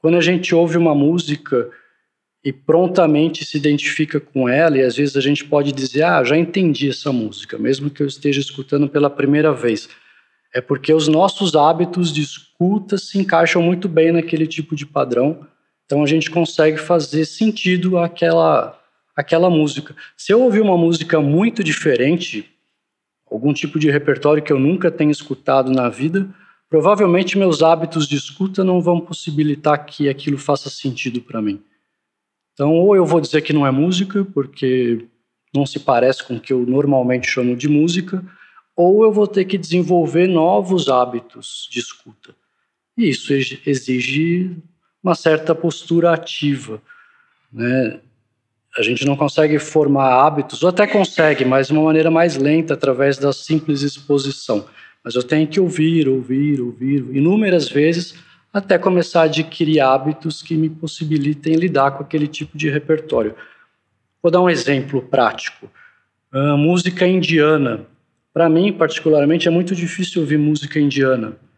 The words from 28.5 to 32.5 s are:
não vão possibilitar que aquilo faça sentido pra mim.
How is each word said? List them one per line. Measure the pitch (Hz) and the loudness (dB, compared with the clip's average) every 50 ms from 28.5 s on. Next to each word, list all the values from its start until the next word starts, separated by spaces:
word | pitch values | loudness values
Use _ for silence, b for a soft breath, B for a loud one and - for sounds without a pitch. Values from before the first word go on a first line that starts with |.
| 190 196 190 | -2 -2 0
não | 185 185 180 165 | 2 2 2 2
vão | 170 175 170 | 2 0 0
possibilitar | 170 - 170 - - - 151 143 151 151 143 143 147 151 151 143 147 | -2 -6 -14 -12 -10 -6 -4 -2 -2 -2 -2 -2 0 -2 -2 -2 -4
que | - - - 147 139 | -10 -8 -4 -4 -4
aquilo | 135 139 - 143 143 | -4 -4 -4 -6 -6
faça | 139 - - 143 131 - 139 | -6 -2 -4 -4 -4 -4 -10
sentido | - - - 139 123 117 - 127 117 123 | -16 -8 -8 -8 -8 -6 -8 -8 -8 -8
pra | 113 _ - 113 | -10 _ -8 -6
mim. | 107 104 98 101 _ _ _ _ _ _ _ _ _ _ _ _ _ _ _ _ _ _ | -4 -4 -6 -8 _ _ _ _ _ _ _ _ _ _ _ _ _ _ _ _ _ _